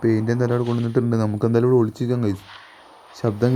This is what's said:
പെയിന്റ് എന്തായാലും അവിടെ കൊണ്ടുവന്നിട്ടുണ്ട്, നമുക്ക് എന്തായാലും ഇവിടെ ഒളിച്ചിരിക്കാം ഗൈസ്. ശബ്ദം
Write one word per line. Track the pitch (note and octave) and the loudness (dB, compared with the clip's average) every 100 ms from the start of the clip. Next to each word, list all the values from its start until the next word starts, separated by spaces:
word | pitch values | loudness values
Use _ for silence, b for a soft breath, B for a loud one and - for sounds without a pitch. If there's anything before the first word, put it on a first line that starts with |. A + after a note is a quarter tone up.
പെയിന്റ് | A2+ A2 A2 | 2 2 0
എന്തായാലും | A#2+ A#2+ B2 | 0 0 0
അവിടെ | A#2+ | 0
കൊണ്ടുവന്നിട്ടുണ്ട്, | A#2+ A#2 A#2 A#2 A2+ | -2 -2 -4 -2 -2
നമുക്ക് | G#2+ G#2 A#2 | -2 -2 0
എന്തായാലും | A#2 B2 | 2 4
ഇവിടെ | B2+ | 2
ഒളിച്ചിരിക്കാം | G#2+ - A#2+ B2 A2 | 2 -2 -4 -2 -2
ഗൈസ്. | G2 - - - - - - - - | -4 -10 -20 -20 -20 -20 -20 -20 -6
ശബ്ദം | A#2 G#2 A#2+ | -4 0 2